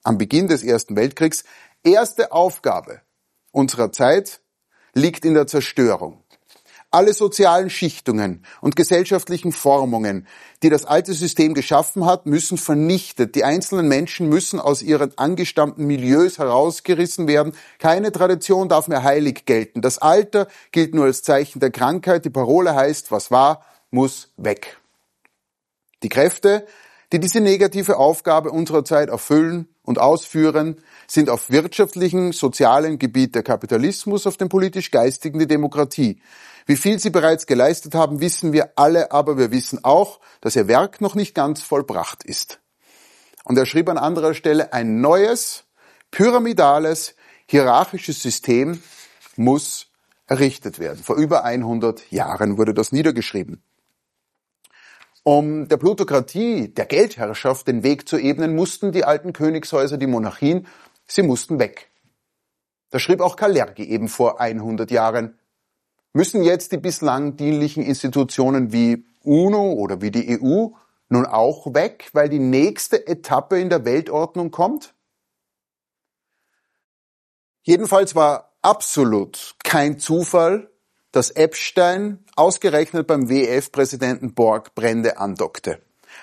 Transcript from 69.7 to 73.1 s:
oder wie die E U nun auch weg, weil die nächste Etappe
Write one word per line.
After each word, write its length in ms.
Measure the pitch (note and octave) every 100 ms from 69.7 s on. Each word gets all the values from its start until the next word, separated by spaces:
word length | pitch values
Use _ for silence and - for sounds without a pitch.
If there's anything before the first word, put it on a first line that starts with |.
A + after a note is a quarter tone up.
oder 260 | C3 G2+ F#2+
wie 100 | G#2
die 180 | A#2 A#2+
E 100 | A#2
U 360 | C3 F3+ A3+ - _ _ _
nun 180 | B2 B2
auch 460 | A2 A#2+ D3+ D3
weg, 340 | C3 G#3+ - -
weil 140 | D3+ D3
die 120 | D3
nächste 640 | C3 C3 F3 G#3 - A3+
Etappe 540 | -